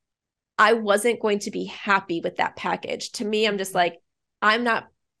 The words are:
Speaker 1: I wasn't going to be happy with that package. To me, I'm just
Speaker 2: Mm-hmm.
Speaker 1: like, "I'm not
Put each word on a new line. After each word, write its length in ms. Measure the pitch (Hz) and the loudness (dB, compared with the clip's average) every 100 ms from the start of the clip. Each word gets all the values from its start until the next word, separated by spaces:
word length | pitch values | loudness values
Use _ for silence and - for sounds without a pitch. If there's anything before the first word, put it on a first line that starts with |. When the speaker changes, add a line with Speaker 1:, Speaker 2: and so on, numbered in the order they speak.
| _ _ _ _ _ - | _ _ _ _ _ 2
Speaker 1:
I 160 | 214 | 4
wasn't 460 | 233 214 202 240 226 | 4 2 2 2 0
going 200 | 220 208 | 0 -2
to 100 | 208 | -4
be 140 | 185 | -8
happy 580 | 185 - 208 196 - 170 | -8 -6 0 0 0 -4
with 140 | 175 175 | -4 -2
that 200 | 170 - | -4 -4
package. 560 | 185 - - - - | -4 -4 -6 -8 -8
To 120 | - | -8
me, 220 | 208 214 220 | -2 0 0
I'm 120 | 202 | 0
just 120 | 190 | -2
Speaker 2:
Mm-hmm. 80 | 190 | 0
Speaker 1:
like, 200 | 175 170 _ _ _ - | 0 -2 _ _ _ -2
"I'm 240 | 208 226 | 2 2
not 240 | 240 226 - _ _ _ | 2 -2 -4 _ _ _